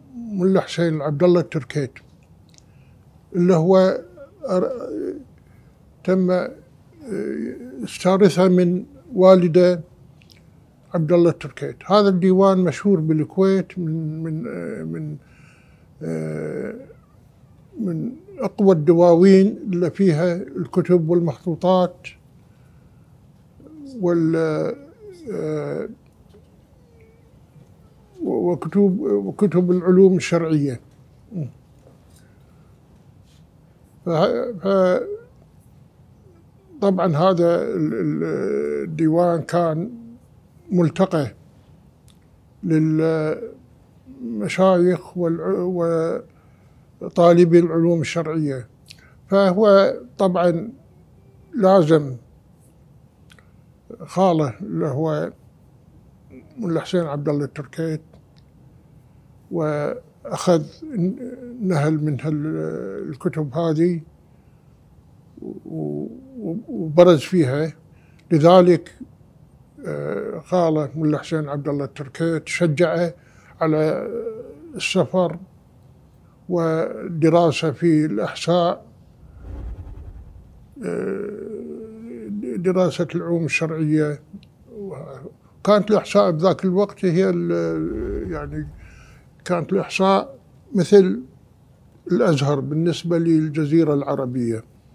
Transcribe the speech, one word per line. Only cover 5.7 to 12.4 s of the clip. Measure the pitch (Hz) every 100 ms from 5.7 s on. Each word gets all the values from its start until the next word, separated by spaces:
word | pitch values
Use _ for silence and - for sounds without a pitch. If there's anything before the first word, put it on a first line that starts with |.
| _ _ _
تم، | 180 190 180
آه، | 180 - - - _ _ - 269 202 214 - 233 - 247 269
استارثه | 208 - 180 190 202 151 185
من | 180 175 180 - - -
والده | 220 185 185 175 170 180 175 - - - _ _ - _ _ _ _ _
عبد | 175 151
الله | 175 170
التركيت. | - 151 - 139 - -
هذا | 208 202
الديوان | 185 185 185